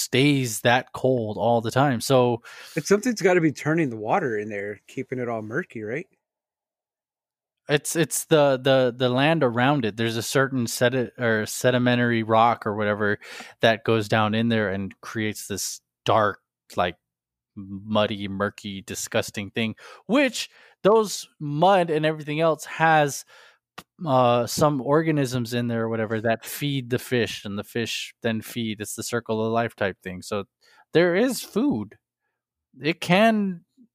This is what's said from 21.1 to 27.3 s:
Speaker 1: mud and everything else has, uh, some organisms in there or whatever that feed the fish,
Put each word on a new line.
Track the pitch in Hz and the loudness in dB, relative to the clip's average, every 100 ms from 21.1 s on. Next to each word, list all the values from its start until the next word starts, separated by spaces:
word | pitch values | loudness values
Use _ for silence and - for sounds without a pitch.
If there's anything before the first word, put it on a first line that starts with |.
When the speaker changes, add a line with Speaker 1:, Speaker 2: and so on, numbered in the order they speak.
| - - - | -6 -14 -12
Speaker 1:
mud | 151 147 180 196 175 | -6 2 4 4 2
and | 156 | 0
everything | 156 156 151 151 | -2 -4 -6 -2
else | 165 151 | 0 0
has, | - - 165 156 147 - - - - _ _ - - - 165 | -6 0 4 4 2 -2 -12 -20 -20 _ _ -20 -20 -8 0
uh, | 131 123 120 113 | 4 4 4 0
some | - 151 143 | 2 2 2
organisms | 120 151 160 151 131 127 117 | 2 2 2 0 0 -2 -2
in | 120 120 | -4 -2
there | 117 | -2
or | 113 | -2
whatever | 113 107 113 | -2 -2 -2
that | 113 110 | 0 -2
feed | - - 143 139 120 | -4 -6 -4 -4 -2
the | 120 | -4
fish, | - 123 104 | 0 0 0